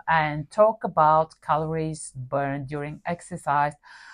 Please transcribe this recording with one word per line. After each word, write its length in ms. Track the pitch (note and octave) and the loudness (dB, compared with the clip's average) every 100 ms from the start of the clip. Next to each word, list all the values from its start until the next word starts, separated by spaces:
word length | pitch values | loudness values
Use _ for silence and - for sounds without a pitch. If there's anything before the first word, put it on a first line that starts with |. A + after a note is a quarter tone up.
| - | 0
and 400 | D#3+ D3+ D3+ D3+ | 2 0 -4 -4
talk 320 | - G#3+ A3 | 2 2 2
about 500 | - E3 D#3 D#3 D#3+ _ | -2 2 4 4 2 _
calories 680 | - D#3 D#3+ D#3+ D#3+ D#3 - C3+ | -2 -2 -2 -4 -4 -8 -12 -14
burned 520 | B2+ C#3 C#3 C#3+ C3+ | -6 -4 -2 -6 -8
during 340 | D3+ D3 D#3 - | -8 -8 -10 -8
exercise. 680 | F3 - E3+ D3+ C#3+ D3 D3 - - - | -8 -10 -8 -2 0 0 -4 -18 -20 -20